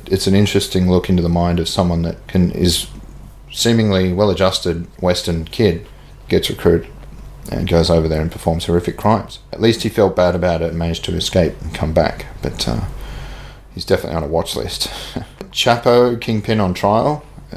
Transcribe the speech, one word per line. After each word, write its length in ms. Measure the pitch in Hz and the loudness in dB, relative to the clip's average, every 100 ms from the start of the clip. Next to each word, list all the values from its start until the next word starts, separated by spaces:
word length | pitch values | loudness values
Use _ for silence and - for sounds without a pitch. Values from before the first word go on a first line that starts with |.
| - | -2
it's 200 | 95 - | 0 4
an 80 | 98 | 4
interesting 540 | 101 101 - 95 90 | 4 2 0 0 4
look 200 | 90 90 | 2 4
into 120 | 90 | 2
the 80 | 85 | 2
mind 300 | 85 87 87 | 2 2 0
of 80 | 82 | 0
someone 360 | - 90 85 | 0 0 0
that 240 | 82 - - | -2 -6 -4
can, 240 | 92 87 | 2 2
is 360 | - 87 - - - - - - - - | 2 0 0 -4 -12 -18 -20 -20 -20 -14
seemingly 600 | - 117 117 110 95 92 | -2 2 4 4 2 2
well-adjusted 760 | 90 104 90 95 - 90 85 85 - | 2 2 4 2 2 -2 -4 -6 -2
Western 440 | 90 90 - 82 80 | 0 0 -2 -4 -4
kid, 400 | - 107 82 - - - - - | 2 2 2 -6 -18 -20 -20 -2
gets 200 | 85 - | 0 0
recruited 400 | - 90 82 - - - - - - - | 0 2 2 0 -14 -18 -16 -18 -16 -8
and 160 | - - | -4 2
goes 220 | 82 82 | 2 4
over 180 | 82 80 | 4 2
there 140 | 78 | 0
and 100 | 78 | -2
performs 340 | - - 82 - | -2 -2 -2 0
horrific 320 | 87 85 - | 0 0 -2
crimes. 420 | 104 110 - - - | 0 0 -2 -14 -14
At 100 | - | 0
least 220 | 113 113 | 2 2
he 60 | 110 | -2
felt 260 | 117 98 90 | 2 2 4
bad 200 | 90 87 | 2 2
about 260 | 87 82 | 0 0
it 80 | 82 | -2
and 100 | 82 | -2
managed 240 | 85 82 - | -4 -4 -4
to 100 | 85 | -4
escape 440 | - 95 80 - | -2 2 2 -2
and 120 | 80 | -10
come 180 | - 78 | -4 0
back, 360 | 82 78 - - - | 2 0 -2 -12 -8
but, 260 | 65 - 58 | -8 -6 -4
uh, 140 | 57 - - - - - - - - - | -4 -4 -8 -12 -12 -12 -14 -16 -20 -18
he's 120 | - - | -12 0
definitely 320 | 92 - 82 | 0 0 -4
on 60 | |
a 40 | 73 | -2
watch 280 | 82 - - | -2 -2 -4
list. 340 | 57 - - - - - | -6 -6 -8 -8 -10 -10
<laughs> 320 | - - - | -12 -14 -10
Chapo, 680 | - 123 117 127 120 123 117 | -2 0 2 4 6 4 2
Kingpin 400 | - 110 110 110 | -2 -2 0 0
on 140 | 95 | 0
trial. 500 | 90 101 110 139 151 - - - | 2 2 2 2 -2 -6 -20 -16